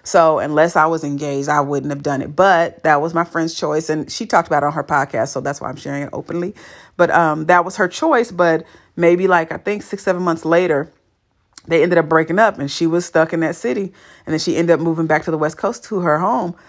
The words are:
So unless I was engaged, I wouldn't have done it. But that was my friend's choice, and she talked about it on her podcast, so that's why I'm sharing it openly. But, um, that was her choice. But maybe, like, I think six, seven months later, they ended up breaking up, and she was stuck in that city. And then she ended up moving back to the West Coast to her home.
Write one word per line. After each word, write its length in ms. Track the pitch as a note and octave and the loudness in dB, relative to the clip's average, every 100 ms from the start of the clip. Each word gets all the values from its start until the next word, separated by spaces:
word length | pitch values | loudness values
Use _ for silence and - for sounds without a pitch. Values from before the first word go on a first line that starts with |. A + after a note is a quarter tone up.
So 360 | - F#3 D#3+ D3+ | 0 4 4 4
unless 380 | B2+ D3+ E3 E3+ | 0 2 2 4
I 80 | |
was 180 | D#3 D#3+ | 2 0
engaged, 460 | D3 C#3+ D3 C#3 C#3 | -4 -6 -4 -4 -2
I 120 | D3 | 0
wouldn't 300 | C#3+ C#3+ C#3 | 0 -2 -4
have 120 | C#3+ | -6
done 180 | C#3+ C3+ | -4 -4
it. 160 | C3 D3+ | -6 2
But 460 | F#3+ F3 E3+ - | 4 4 2 -2
that 180 | D#3 D3 | 2 2
was 140 | D#3+ | 2
my 100 | E3 | -2
friend's 300 | E3+ E3 E3 | -2 -2 -4
choice, 340 | - D3+ D3+ D#3+ | -4 -4 -4 -2
and 220 | D#3 - | -4 -6
she 160 | - A3 | -10 0
talked 220 | G3+ E3 | 0 2
about 140 | D3 | 0
it 40 | C#3+ | 0
on 60 | |
her 120 | D3+ | -2
podcast, 440 | C#3 D3 C#3 A#2 B2+ | -2 -2 -2 -2 -4
so 120 | C3+ | -4
that's 220 | C3+ C#3+ | -6 -6
why 80 | - | -10
I'm 60 | C3+ | -10
sharing 260 | - C#3+ | -10 -8
it 80 | C#3+ | -8
openly. 420 | - - E3+ F3+ - - - - - | -10 -10 -8 -8 -10 -20 -20 -20 0
But, 120 | E3+ | 2
um, 360 | - E3 D3+ D#3+ | 4 2 0 2
that 180 | F3+ | 2
was 120 | F#3 F#3+ | 2 -2
her 120 | F#3 | -2
choice. 420 | - D#4+ C4+ A#3+ | 0 0 2 0
But 340 | F3 F3 D#3+ D#3+ - _ - | 0 2 2 -4 -20 _ 0
maybe, 320 | E3+ F3 F#3+ | 2 4 4
like, 220 | F3+ D#3+ | 2 0
I 60 | D#3+ | -6
think 260 | - G#3 | -6 -6
six, 200 | - G3+ | -8 -6
seven 200 | - F3+ | -2 -2
months 220 | F3+ D#3+ | -2 -2
later, 480 | D#3+ E3 F3+ D3 D#3 _ _ _ _ _ _ - - | 2 2 2 0 -2 _ _ _ _ _ _ -20 -2
they 160 | D#3+ | 2
ended 140 | E3+ F3 | 4 2
up 120 | D#3 | 4
breaking 300 | D#3+ D#3+ F3+ | 2 2 2
up, 200 | A3 - | 2 2
and 120 | C#3+ | -8
she 160 | - E3 | -2 0
was 200 | E3+ E3+ | 0 0
stuck 260 | E3 E3 | 0 0
in 80 | E3 | 0
that 160 | D#3+ F3 | -4 -4
city. 380 | A#3+ B3 G3 - _ - - | -4 -4 -6 -10 _ -20 -6
And 60 | |
then 60 | D#3 | -4
she 160 | F3+ D#3 | -2 0
ended 180 | E3+ | 2
up 60 | D#3+ | 2
moving 260 | E3 D#3+ D#3+ | 2 -2 0
back 180 | D#3 | 0
to 60 | D#3 | 0
the 80 | D#3+ | -2
West 180 | D#3 - | -2 -2
Coast 280 | G3 A#3 | -6 -6
to 160 | - G3+ | -8 -4
her 180 | F3 D3+ | 0 0
home. 360 | F#3 B3 F#3 F3 | 0 -2 -4 -8